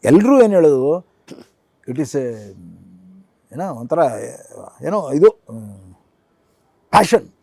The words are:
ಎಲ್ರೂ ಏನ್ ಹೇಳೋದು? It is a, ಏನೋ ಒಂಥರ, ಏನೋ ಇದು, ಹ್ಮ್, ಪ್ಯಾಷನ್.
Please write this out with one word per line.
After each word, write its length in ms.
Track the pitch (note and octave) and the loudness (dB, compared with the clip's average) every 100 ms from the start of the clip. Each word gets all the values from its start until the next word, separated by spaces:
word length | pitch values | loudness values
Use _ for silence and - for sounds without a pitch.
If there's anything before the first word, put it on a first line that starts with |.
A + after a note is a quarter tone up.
ಎಲ್ರೂ 380 | - D#3 G#3+ C#4 | 4 4 4 4
ಏನ್ 100 | A3+ | 4
ಹೇಳೋದು? 540 | F#3+ D#3+ C3+ C3+ E3+ - _ _ - _ _ _ _ - | 4 4 2 0 -4 -6 _ _ -20 _ _ _ _ -14
It 80 | B2+ | -8
is 160 | C#3+ | -6
a, 200 | C#3+ B2+ A2+ G#2 G2 F2 E2+ - - _ - _ _ _ | -6 -8 -12 -18 -20 -20 -20 -20 -20 _ -20 _ _ _
ಏನೋ 220 | C3+ F#3+ | -12 -10
ಒಂಥರ, 240 | B2 B2 E3 D3 A2 A2+ - - - - _ C#3 | -10 -8 -2 -2 -2 -14 -16 -20 -20 -20 _ -8
ಏನೋ 260 | G#3 D3+ | -8 -4
ಇದು, 160 | C#3 G3+ | 2 2
ಹ್ಮ್, 680 | - _ A2+ G#2 G2 F#2+ F#2 _ _ _ _ _ _ _ _ _ | 2 _ -20 -18 -20 -20 -20 _ _ _ _ _ _ _ _ _
ಪ್ಯಾಷನ್. 380 | - G3 A3+ - _ | 0 2 0 -2 _